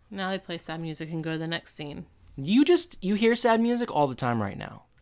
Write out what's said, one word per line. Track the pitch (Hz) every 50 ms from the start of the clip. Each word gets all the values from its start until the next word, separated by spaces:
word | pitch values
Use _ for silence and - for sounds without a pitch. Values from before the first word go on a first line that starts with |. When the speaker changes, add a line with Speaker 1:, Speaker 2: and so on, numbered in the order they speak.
| _ _
Speaker 1:
Now | 208 196 190 185
they | 190 185
play | - - 170 165
sad | - - 160 165
music | 165 160 156 151 160 156
and | 165 160
go | 156 165
to | 160 160
the | 165
next | 160 165 170 - - -
scene. | - 151 147 143 - 165 - _ _ - - -
Speaker 2:
You | 139 135 165 214 262 302
just, | - 349 339 - - - - 185
you | 185 214
hear | 202 226 226 240
sad | 240 - 233 226 226
music | 233 233 240 240 240 -
all | - 151 147
the | 135 123
time | - 135 123 117 110
right | 104 98 -
now. | - - - - - - _ _ _